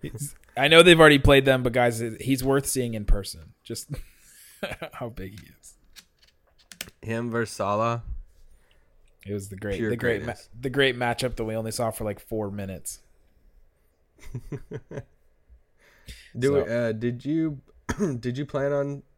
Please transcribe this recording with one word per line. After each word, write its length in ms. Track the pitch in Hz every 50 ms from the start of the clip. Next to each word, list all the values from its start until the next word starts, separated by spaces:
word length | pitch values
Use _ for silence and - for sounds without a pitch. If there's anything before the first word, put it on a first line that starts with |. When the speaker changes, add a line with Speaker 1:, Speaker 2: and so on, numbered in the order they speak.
Speaker 1:
He's, 320 | - - - 110 143 - - - _ _ _
I 100 | 120 135 147
know 140 | 160 165
they've 160 | 170 180 170 160
already 220 | 160 151 147 139
played 240 | 135 143 143 139 135
them, 180 | 135 131 127
but 100 | 127 127
guys, 280 | 113 123 123 120 113 110 117 117 113 -
he's 220 | - 127 139 127 131
worth 220 | 135 135 143 135
seeing 280 | - - 135 123 117 113
in 100 | 110 101
person. 500 | - 107 101 95 - - 80 78 - - _
Just 260 | _ - 117 - - _ 143 - - - _ _ _ - - -
<laughs> 500 | - - - - - - - - 170 156
how 160 | - - 127 117
big 320 | - - 95 95 101 104
he 60 | - - - _
is. 120 | _ - - _ _ _ - - _ _ _ _ _ _ _ _ _ _ _ _ _ _ - _ - - _ _
Speaker 2:
Him 300 | - 110 113 113 120 120
versus 240 | 113 117 113 107 -
Salah. 460 | - 104 98 104 104 113 117 117 117 117 - - - - - - - - - - _ _ _ _ _ _ _ _ _ _ _ _ _ -
Speaker 1:
It 80 | 101
was 160 | 104 104 95 98
the 80 | 98
great, 220 | 92 104 101 98 92
Speaker 2:
Pure 120 | 117 107
Speaker 1:
the 60 | 113
great, 240 | 113 - 123 117 101
ma-, 40 | -
Speaker 2:
greatness. 220 | 120 110 - - _ - 110
Speaker 1:
the 100 | 123 139
great 280 | 123 139 139 135 123 120
matchup 380 | 123 120 120 - 131 123 113
that 80 | 113 113
we 100 | 110 110
only 160 | 113 110 113
saw 200 | 110 - 120 110
for, 120 | 107 - 113
like, 140 | 107 101 -
four 300 | - - 117 110 107 98
minutes. 500 | 98 104 98 95 92 87 - - - - _ _ _ _ _ _ _ _ _ - _ - - _ _ _ _ _ _ _ _ _ _ _ - -
Speaker 2:
<laughs> 180 | - 123 - - 151 131 - - 143 131 - _ - 143 - _ _ _ _ _ _ _ _ _ - - _ _ _ _ _ _ _ _ _ - - - - - - 117
Do 140 | 123 139
we, 80 | 143 143
Speaker 1:
So 60 | -
Speaker 2:
uh, 260 | - 117 120 120 113
did 320 | 110 110 113 120 123 120 -
you, 360 | 135 156 160 160 160 147 131 _ _ _ - _ -
<clears throat> 320 | - - 208 175 135 120
did 160 | 107 123 123
you 80 | 131 147
plan 280 | 131 - 139 139 143
on 300 | 143 143 143 143 143 143 - _ _